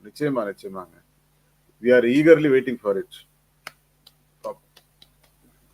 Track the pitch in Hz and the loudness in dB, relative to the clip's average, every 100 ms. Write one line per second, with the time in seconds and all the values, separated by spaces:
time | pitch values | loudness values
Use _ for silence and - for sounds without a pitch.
0 | 101 - 147 131 104 95 101 95 87 85 | -20 -10 -6 -6 -6 -10 -14 -16 -18 _
1 | _ _ _ _ _ _ _ _ 117 123 | _ _ _ _ _ _ _ _ 2 2
2 | 120 135 156 156 151 131 127 120 104 95 | 2 2 4 4 4 0 -2 -6 -6 -6
3 | 90 - _ _ _ _ - _ _ _ | -8 -16 _ _ _ _ -20 _ _ _
4 | _ _ _ _ 110 101 _ _ _ _ | _ _ _ _ -18 -18 _ _ _ _
5 | _ _ _ _ _ _ _ | _ _ _ _ _ _ _